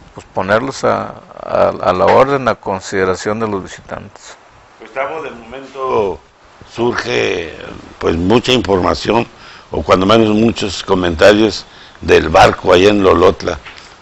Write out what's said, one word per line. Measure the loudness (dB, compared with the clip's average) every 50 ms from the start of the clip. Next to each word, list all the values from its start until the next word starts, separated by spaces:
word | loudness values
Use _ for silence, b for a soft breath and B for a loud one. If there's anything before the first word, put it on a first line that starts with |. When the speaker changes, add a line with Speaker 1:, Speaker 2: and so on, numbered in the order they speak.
| -20 -20 -20
Speaker 1:
pues, | -20 -20 -12 -8
ponerlos | -6 -2 0 0 0 0 -2 -6 -4 -2
a, | -2 -2 -2 -4 -8 -12 -18 -20 -20 -20 -16
a, | -10 -4 -2 0 0 0
a | -2 -2 -2 -2 0
la | 2 2 4
orden, | 4 4 4 2 0 -2 -2 -2
a | -4
consideración | -4 -4 -8 -8 -8 -8 -6 -4 -2 0 -2 -2 -2 -4 -6 -4 -4
de | -4 -6
los | -6 -6 -8
visitantes. | -10 -16 -18 -16 -14 -14 -14 -14 -16 -20 -20 -20 -20 -20 -20 _ _ _ -20 -20 _ _ -20
Speaker 2:
Gustavo, | -20 -12 -8 -8 -8 -6 -8 -10 -12
de | -12
momento | -14 -16 -18 -18 -18 -18 -18 -16 -12 -8 -6 -4 -2 -2 -2 -2 -4 -8 _ _ _ _ _ _ _ -20 -20 -14
surge, | -6 -4 -2 -2 -2 -4 -4 -4 -2 -2 -2 -2 -2 -4 -6 -10 -12 -16 -16 -16 -16 -18 -20 -20 -12 -6
pues, | -4 -2 -2 0
mucha | 0 2 2 2 2 2
información, | 0 0 0 0 0 0 0 0 -2 -2 -2 -2 0 0 -2 -4 -8 B B B B B B B
o | -10 -4
cuando | 0 2 2 4 4
menos | 4 4 4 4 4 2
muchos | 2 2 0 0 -2 -6 -6 -8 -6 -4
comentarios | -2 -2 0 0 -2 0 4 6 6 6 6 4 0 0 -4 -10 b b b b b b b
del | -2 2 2 2 2 4
barco | 4 4 4 4 2 0 0 2 4
allá | 4 4 4
en | 4 4
Lolotla. | 4 4 4 4 4 2 2 0 -4 -8 -8 -8 B B B B B B B B